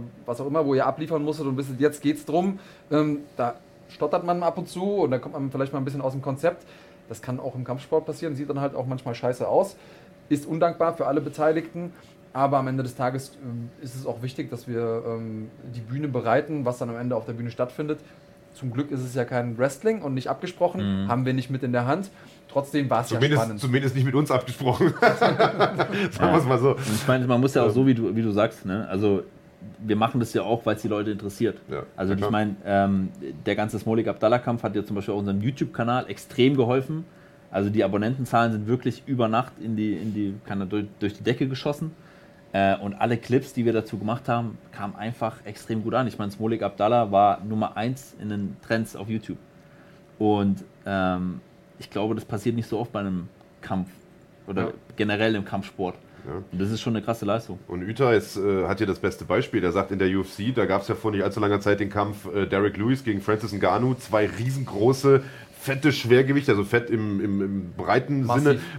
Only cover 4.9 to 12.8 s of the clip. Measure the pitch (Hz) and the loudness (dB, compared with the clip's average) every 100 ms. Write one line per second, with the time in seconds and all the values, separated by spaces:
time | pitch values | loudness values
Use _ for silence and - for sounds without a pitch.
4.9 | 202 151 127 147 151 135 135 135 139 131 | 2 2 0 -2 -6 -4 -2 -4 -4 -4
5.9 | 139 135 135 156 143 170 175 - - - | -4 -4 -4 -4 -2 -2 -2 -8 -20 -20
6.9 | - - 113 - 127 139 127 127 131 - | -20 -16 -12 -8 -6 -6 -8 -6 -8 -2
7.9 | 156 156 143 165 135 147 139 139 - 127 | -2 -2 -6 -6 -6 -4 -4 -4 -4 -4
8.9 | 131 123 117 123 127 117 139 190 - - | -6 -6 -4 -2 -2 2 2 2 -4 -20
9.9 | - - - - 143 - 160 170 - 165 | -20 -20 -20 -2 -2 -2 0 0 2 0
10.9 | 170 131 143 143 147 151 160 160 170 175 | 0 0 0 -2 0 2 2 -2 -8 -10
11.9 | - - - - 127 139 139 131 131 | -12 -20 -20 -10 0 2 2 2 -2